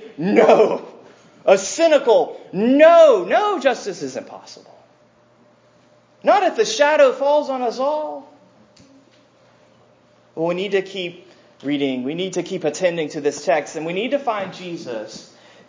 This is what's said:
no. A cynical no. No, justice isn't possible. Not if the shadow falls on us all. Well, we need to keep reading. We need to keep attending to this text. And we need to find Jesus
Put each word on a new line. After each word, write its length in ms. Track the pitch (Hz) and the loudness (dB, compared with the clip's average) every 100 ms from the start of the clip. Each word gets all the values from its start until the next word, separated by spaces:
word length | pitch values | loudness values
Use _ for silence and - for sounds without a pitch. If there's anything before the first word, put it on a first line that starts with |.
| - - | -18 -6
no. 680 | 180 208 214 - 196 - - - - _ _ _ - | 0 4 6 6 4 0 -10 -20 -20 _ _ _ 2
A 100 | 190 | 2
cynical 840 | 196 - 330 294 254 196 147 - - | 0 0 4 4 4 2 2 -6 -10
no. 720 | 180 233 277 320 339 311 214 | -2 2 6 8 8 6 4
No, 360 | 175 320 415 359 | 0 -2 0 -2
justice 420 | 254 233 208 - | -2 -2 -6 -10
isn't 240 | 139 123 95 | -10 -12 -14
possible. 480 | 98 - - 95 - _ _ _ _ _ _ _ _ _ _ _ _ _ _ | -18 -20 -20 -20 -20 _ _ _ _ _ _ _ _ _ _ _ _ _ _
Not 180 | 269 381 | 2 2
if 140 | 349 - | 2 0
the 80 | |
shadow 480 | 208 - 285 302 269 | -2 0 2 4 4
falls 360 | - 277 294 262 | 2 0 0 -2
on 140 | 262 | -4
us 160 | 247 208 | -6 -4
all. 540 | 277 302 302 285 - _ _ 220 214 _ 269 269 _ _ _ _ _ _ _ _ _ _ _ _ _ | -4 -4 -6 -12 -18 _ _ _ _ _ _ _ _ _ _ _ _ _ _ _ _ _ _ _ _
Well, 140 | 156 165 | -6 -6
we 60 | |
need 180 | 175 202 | -4 -4
to 100 | 190 | -4
keep 440 | 185 196 170 - - _ _ _ | -4 -8 -10 -12 -20 _ _ _
reading. 400 | 135 143 139 127 | -6 -2 -2 -4
We 100 | 127 | -6
need 200 | 165 190 | -6 -6
to 100 | 180 | -6
keep 180 | 170 185 | -6 -6
attending 460 | 151 147 185 170 147 | -6 -2 -2 -2 -6
to 100 | 156 | -4
this 240 | 143 139 | -4 -4
text. 300 | 190 165 185 | -2 -2 -4
And 100 | 160 | -8
we 80 | 160 | -8
need 200 | 180 240 | -6 -4
to 80 | 277 | -4
find 340 | 247 208 190 | -4 -6 -8
Jesus 800 | 170 180 170 139 110 110 - - _ _ _ | -12 -14 -12 -10 -12 -12 -16 -20 _ _ _